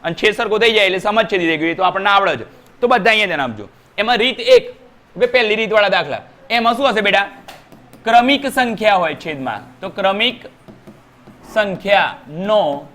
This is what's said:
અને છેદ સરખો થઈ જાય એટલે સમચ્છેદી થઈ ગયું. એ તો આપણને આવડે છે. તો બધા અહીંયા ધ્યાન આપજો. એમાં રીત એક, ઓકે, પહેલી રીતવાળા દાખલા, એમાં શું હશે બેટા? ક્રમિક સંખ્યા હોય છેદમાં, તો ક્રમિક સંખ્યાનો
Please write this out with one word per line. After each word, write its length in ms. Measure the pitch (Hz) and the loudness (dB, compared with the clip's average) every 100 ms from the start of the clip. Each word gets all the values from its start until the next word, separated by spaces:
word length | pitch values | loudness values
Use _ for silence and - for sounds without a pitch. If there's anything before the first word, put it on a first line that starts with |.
અને 120 | 170 170 | -8 -2
છેદ 200 | 214 208 | -2 0
સરખો 220 | 220 214 | -2 2
થઈ 160 | 233 | 2
જાય 120 | 214 190 | 4 2
એટલે 140 | 185 | 0
સમચ્છેદી 480 | 202 214 214 196 165 | 0 0 0 0 0
થઈ 100 | 160 | 0
ગયું. 140 | 165 | -2
એ 20 | |
તો 100 | 165 | -2
આપણને 260 | 185 185 202 | -2 0 2
આવડે 280 | 196 190 135 | 2 2 -2
છે. 80 | 104 - - - | -8 -20 -20 -4
તો 80 | 240 | 2
બધા 220 | 247 202 | 2 4
અહીંયા 160 | 214 202 | 2 0
ધ્યાન 160 | 156 | -2
આપજો. 280 | 131 107 101 _ _ - | -6 -8 -16 _ _ -6
એમાં 200 | 214 240 | -2 0
રીત 220 | 247 247 | 0 -2
એક, 360 | 240 254 - - - _ _ 175 | 4 4 4 -18 -20 _ _ -4
ઓકે, 80 | 240 | 0
પહેલી 300 | 254 220 214 | 2 0 -2
રીતવાળા 340 | 220 214 202 | 0 2 2
દાખલા, 320 | 185 147 113 - - - | 0 -2 -8 -12 -20 -4
એમાં 240 | 233 233 | -2 0
શું 160 | 240 277 | 0 0
હશે 120 | 214 | 0
બેટા? 280 | 202 196 202 - - - - - - - | 2 0 -2 -10 -20 -20 -20 -20 -20 -10
ક્રમિક 440 | 220 233 247 277 277 | 2 4 4 0 0
સંખ્યા 480 | 269 240 208 214 196 | -2 -2 0 2 2
હોય 200 | 165 143 | 0 -4
છેદમાં, 460 | 165 147 127 104 - - | -10 -8 -6 -8 -12 -14
તો 100 | 190 | -12
ક્રમિક 560 | 202 196 202 240 247 - _ - - - - _ _ - - - | -2 -2 0 -2 -4 -20 _ -20 -20 -20 -20 _ _ -20 -20 -6
સંખ્યાનો 1300 | 220 208 180 196 196 147 - - 156 196 214 160 143 - | -4 -2 -4 0 2 0 -6 -16 -10 0 0 0 -4 -10